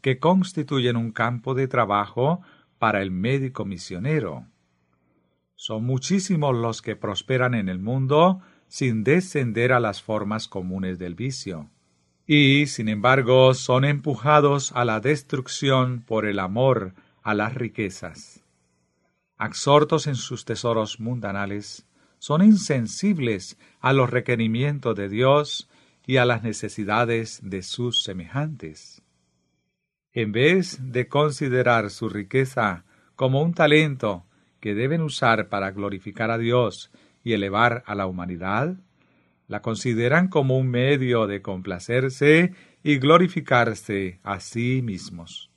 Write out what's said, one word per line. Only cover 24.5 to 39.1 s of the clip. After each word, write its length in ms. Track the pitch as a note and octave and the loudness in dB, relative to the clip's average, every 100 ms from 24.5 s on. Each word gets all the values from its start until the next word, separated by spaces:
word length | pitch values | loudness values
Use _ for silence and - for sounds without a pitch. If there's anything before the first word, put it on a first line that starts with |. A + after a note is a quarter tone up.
| A2+ C#3+ D3 B2+ G2+ | 0 -2 -2 -4 -4
de 140 | G2+ | -4
Dios 600 | G#2 C3 D3 D3 - - _ _ _ - | 0 4 4 2 -8 -12 _ _ _ 0
y 100 | C3 | 2
a 80 | B2 | 2
las 160 | A#2 | 2
necesidades 960 | A2+ G#2+ G#2 - G2+ G#2+ A#2 A#2 A2+ - | -4 -8 -10 -8 -2 0 2 -2 -4 -12
de 180 | G2 F#2+ | -10 -10
sus 400 | F2+ - B2 A#2 | -8 -6 -4 -4
semejantes. 1000 | - F#2 E2 C3 D#3 C#3+ D#2+ D#2 - - _ _ _ _ _ _ _ _ _ _ _ | -4 -10 -8 -6 -6 -8 -14 -16 -20 -20 _ _ _ _ _ _ _ _ _ _ _
En 200 | - G#2+ | -6 -4
vez 480 | G#2+ C#3+ F#3 F3+ - C3 | 2 4 4 0 -8 -6
de 160 | A#2+ A#2+ | -4 -2
considerar 840 | C#3+ D3+ C3+ C#3+ B2+ B2 A#2 G#2 | 0 0 -2 -2 2 2 2 0
su 180 | - A2+ | -6 -8
riqueza 760 | G2 G2 C3 C3 C3 G#2+ F2 _ _ _ - | -6 -4 -2 -2 -2 -2 -4 _ _ _ -4
como 280 | C3 C3+ | 0 0
un 100 | E3 | 0
talento 720 | E3+ D#3 D3+ D#3 C3 A2 F2+ - _ _ _ | 2 4 6 4 -2 -4 -4 -10 _ _ _
que 140 | G#2+ | -6
deben 280 | G#2 C3 E3 | -2 -2 -2
usar 480 | D#3 - B2+ A2 G2+ | -2 0 2 2 0
para 200 | G2+ G2 | -4 -4
glorificar 600 | G2 G2+ G2 G#2 G2 A2+ | -4 -6 -6 -12 -6 -4
a 80 | A2+ | -2
Dios 500 | A#2 B2 A2+ - - _ _ _ | 0 2 0 -4 -20 _ _ _
y 100 | A#2+ | -4
elevar 500 | A2 G2 G2+ A#2+ A#2 - | -2 0 2 2 0 -6
a 80 | |
la 140 | G2+ F#2+ | -4 -4
humanidad, 680 | F2+ F2+ F2 F#2 G#2+ D3+ F#3 _ _ _ | -6 -10 -8 -4 -2 -2 -6 _ _ _